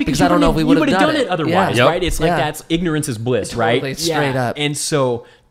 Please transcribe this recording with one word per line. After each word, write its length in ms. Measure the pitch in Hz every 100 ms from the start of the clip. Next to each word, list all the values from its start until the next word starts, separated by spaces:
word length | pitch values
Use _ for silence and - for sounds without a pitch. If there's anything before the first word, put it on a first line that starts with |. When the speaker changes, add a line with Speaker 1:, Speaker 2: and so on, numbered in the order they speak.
| -
Speaker 1:
Because 140 | 254
Speaker 2:
you 60 | -
Speaker 1:
I 40 |
don't 120 | 175
know 80 | 330
if 60 | 160
Speaker 2:
wouldn't 0 |
have, 0 |
Speaker 1:
we 60 |
Speaker 2:
you 40 | 160
Speaker 1:
would've 120 | -
Speaker 2:
would've 180 | 294 185
Speaker 1:
done 140 | 311
Speaker 2:
done 20 | 311
Speaker 1:
it. 120 | 240
Speaker 2:
it 20 |
otherwise, 480 | 175 156 180 170 127
Speaker 1:
Yeah. 80 | 131
Speaker 2:
right? 180 | 175
It's 160 | 165 -
like, 80 | 165
Speaker 1:
Yeah. 80 | 160
Speaker 2:
that's, 260 | 151 - -
ignorance 400 | 165 175 151 139
is 100 | 110
bliss, 320 | 117 117 -
Speaker 1:
Totally, 280 | 117 113 127
Speaker 2:
right? 180 | 139 -
Speaker 1:
straight 340 | 165 151 143
Speaker 2:
Yeah. 160 | 131 120
Speaker 1:
up. 60 | -
Speaker 2:
And 180 | 147 147
so 480 | - 147 127 120 - - -